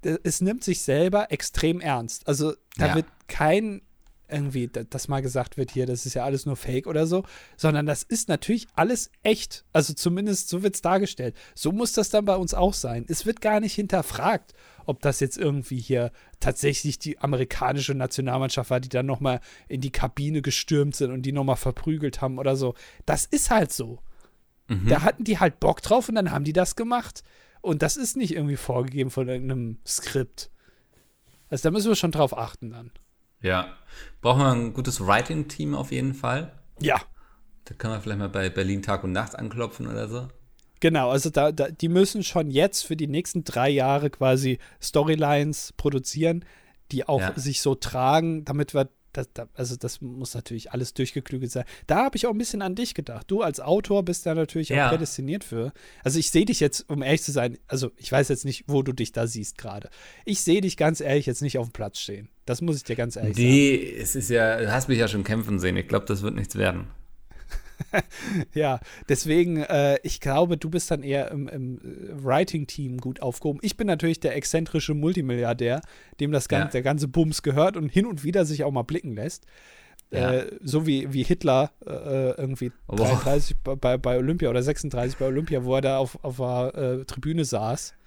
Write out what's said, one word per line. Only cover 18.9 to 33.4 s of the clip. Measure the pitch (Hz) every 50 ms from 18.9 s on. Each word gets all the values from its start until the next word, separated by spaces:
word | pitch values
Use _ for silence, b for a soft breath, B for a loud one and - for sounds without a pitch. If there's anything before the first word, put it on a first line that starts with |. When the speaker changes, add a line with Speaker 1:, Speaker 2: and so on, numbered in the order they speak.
Speaker 1:
dann | - 123 131
noch | 139 135 113
mal | 143 135 127 120 B B B B B
in | B - 131
die | 127 139 -
Kabine | - - 123 - - 143 147 156 151 131
gestürmt | 143 127 - - - 165 147 143 143 139
sind | - 143 127
und | 127 131 123
die | 135 139
noch | 143 135
mal | 135 131
verprügelt | - - 131 123 - - 165 156 156 151 143 - -
haben | - 131 131 127
oder | 131 135 135
so. | 135 135 123 120 B B B B B B
Das | - 156 143 -
ist | - - 285 - -
halt | 247 220 175 - -
so. | - 233 220 - - - b b b b b b b b _ _ _ _ -
Speaker 2:
Mhm. | 113 95 90 -
Speaker 1:
Da | - 147 151
hatten | 214 - - 233
die | 220 214 -
halt | 196 170 - _
Bock | - - - -
drauf | - - 208 254 240 -
und | 226
dann | 220 190 165 -
haben | 139 143
die | 151 156
das | 180 180 - -
gemacht. | - 233 233 240 247 226 - - - - b b b b b b b b
Und | - 160 147
das | - 160 -
ist | 294 262 226 -
nicht | 269 247 170 156
irgendwie | 170 147 147 143
vorgegeben | 127 - - 123 123 123 131 127 143 131 131
von | - - 131
irgendeinem | 123 127 127 127 131 135 127 120 113 110 - -
Skript. | - - - - - - 139 131 - - - - - b b b b b b b b b b b b b b _ _ _ _ _ _
Also | - 131 -
da | 156
müssen | 170 214 202 226
wir | 214
schon | - - 170 156
drauf | 151 151 127 -
achten | - 117 113 - - - 113 113
dann. | 117 120 120 - - _ _ _ _ _ _ _ _